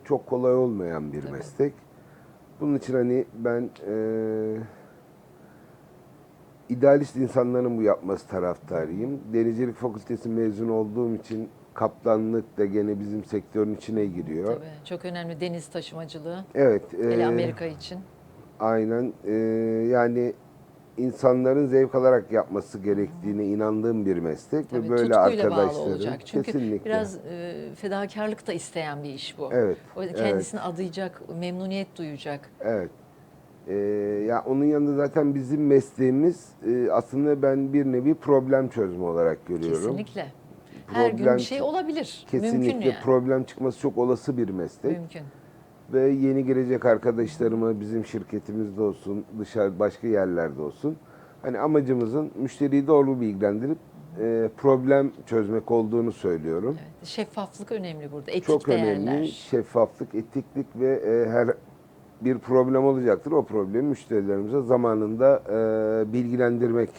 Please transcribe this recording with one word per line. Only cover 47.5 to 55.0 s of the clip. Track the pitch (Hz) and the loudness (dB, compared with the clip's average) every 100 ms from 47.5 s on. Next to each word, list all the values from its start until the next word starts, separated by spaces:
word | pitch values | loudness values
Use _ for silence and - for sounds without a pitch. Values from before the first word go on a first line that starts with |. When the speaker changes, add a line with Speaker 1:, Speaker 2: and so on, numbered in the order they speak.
| 113 113 107 | 2 0 -2
Speaker 1:
bizim | 104 113 104 | -4 -6 -4
şirketimizde | 110 92 104 - 107 107 98 | -8 -6 -8 -6 -6 -4 -2
olsun, | 107 98 98 101 - 107 | -2 -2 -6 -8 -8 -10
dışarı | 101 110 98 90 | -6 0 0 0
başka | 104 - 120 | -2 -2 0
yerlerde | 104 92 87 82 69 | 0 2 0 -2 -4
olsun, | 76 - 147 160 - - - - | -8 -6 -6 -6 -12 -20 -20 -12
hani | - 117 | -6 -2
amacımızın | 151 151 131 127 113 139 151 - | 2 2 2 0 0 -2 -4 -6
müşteriyi | 131 - 143 139 139 | -6 -2 0 2 6
doğru | 147 139 127 | 6 6 2
bilgilendirip, | 113 98 101 104 131 160 - - - - | -2 0 0 0 -2 -6 -10 -20 -16 -6
e, | 113 113 110 - | -2 0 -2 0
problem | 139 131 131 139 | 2 4 4 4